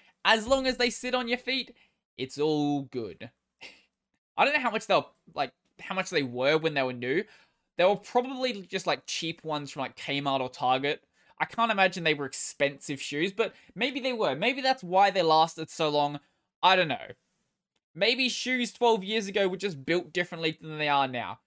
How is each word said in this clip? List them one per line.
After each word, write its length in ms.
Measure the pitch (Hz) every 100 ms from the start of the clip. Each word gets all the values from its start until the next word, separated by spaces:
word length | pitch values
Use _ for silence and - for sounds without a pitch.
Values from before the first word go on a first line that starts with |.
| _ _
As 220 | 180 220 214
long 200 | 269 262
as 120 | 247
they 120 | 247
sit 240 | - 247
on 140 | 254 240
your 100 | 240
feet, 380 | - 262 - - _ _ _ -
it's 220 | 127 -
all 440 | 151 151 147 143
good. 480 | 135 127 107 80 120 _ _ _ - -
<laughs> 540 | _ _ _ _ _ -
I 80 |
don't 100 | 247
know 60 | 294
how 100 | 247
much 160 | 214 -
they'll, 260 | 180 - _ _
like, 180 | - 135 - _ -
how 160 | -
much 160 | 190 180
they 120 | 175
were 340 | 131 120 135 156
when 180 | 160
they 80 | 147
were 100 | 131
new. 320 | 123 123 151 214 - _ _ _ -
They 80 |
were 120 | 175 202
probably 680 | - 247 247 262 254 202
just, 240 | 175 190 180
like, 200 | 135 -
cheap 380 | - 165 165
ones 260 | 156 151 143
from, 100 | 151
like, 160 | 127 -
Kmart 440 | - 139 143 135
or 80 | 127
Target. 560 | - 127 131 139 151 _ _ _ -
I 60 |
can't 260 | 165 - 226
imagine 340 | 208 190 185
they 100 | 160
were 120 | 147 139
expensive 760 | - - - 143 139 - 139
shoes, 320 | - 147 180
but 220 | 190 208 - _
maybe 260 | - 247 269
they 120 | 254
were. 220 | 240 185
Maybe 260 | 165 220 269
that's 220 | 262 262
why 280 | 175 185 202
they 120 | 190
lasted 480 | 165 160 165 - 160
so 180 | - 156
long. 320 | 147 147 147 _ _ _ _
I 120 | 180
don't 140 | 185 165
know. 240 | 123 - - _ _ _ _ _ _ _
Maybe 360 | 156 208 247 254
shoes 420 | - 247 254 240
twelve 320 | - 240 226
years 220 | 190 220 202
ago 200 | 208 196
were 100 | 185
just 260 | 196 147
built 300 | 131 170 -
differently 420 | 180 175 165 165 160
than 180 | 160 151
they 100 | 151
are 180 | 143 135
now. 340 | 127 98 107